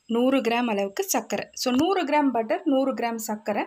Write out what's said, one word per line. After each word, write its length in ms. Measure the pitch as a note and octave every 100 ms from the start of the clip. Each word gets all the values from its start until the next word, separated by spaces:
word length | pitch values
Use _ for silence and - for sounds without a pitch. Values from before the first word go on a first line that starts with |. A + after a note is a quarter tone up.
| -
நூறு 300 | A3+ B3+ C4+
கிராம் 280 | A3+ A#3 B3
அளவுக்கு 360 | G3+ G3 G3
சர்க்கரை. 400 | G4 B3 - G3+ -
So, 200 | - B3+
நூறு 300 | B3 E4+ F#4+
கிராம் 260 | C#4 D4 C#4
பட்டர், 320 | A#3 A3 F4+
நூறு 280 | D#4+ C4+ C4+
கிராம் 240 | A#3 A#3 A3+
சர்க்கரை, 440 | A3 G#3+ - G#3